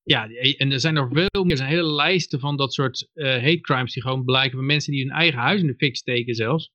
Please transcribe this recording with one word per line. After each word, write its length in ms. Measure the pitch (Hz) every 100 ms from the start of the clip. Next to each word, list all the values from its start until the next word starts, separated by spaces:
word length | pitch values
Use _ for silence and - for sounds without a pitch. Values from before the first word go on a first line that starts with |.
ja, 240 | - 135 110
die, 300 | 117 135 135
en 140 | 139
er 80 | 135
zijn 140 | 160
nog 140 | 156 127
veel 300 | 135 190 202
meer. 80 | 185
Er 60 | 143
zijn 120 | 135
hele 240 | 165 165
lijsten 460 | 147 151 185 - 143
van 160 | 143 143
dat 160 | 135
soort, 360 | - 131 - -
eh, 120 | - 139
hate 340 | 127 131 170
crimes 320 | - 131 123
die 100 | -
gewoon 220 | 131 131
blijken 320 | 123 131 135 131
bij 100 | 135
mensen 260 | 147 147
die 120 | 143 131
hun 80 | 147
eigen 220 | 165 127
huis 200 | 127 202
in 60 | 156
de 80 | 120
fik 200 | 147 -
steken 380 | - 123 120
zelfs. 380 | 113 113 160 -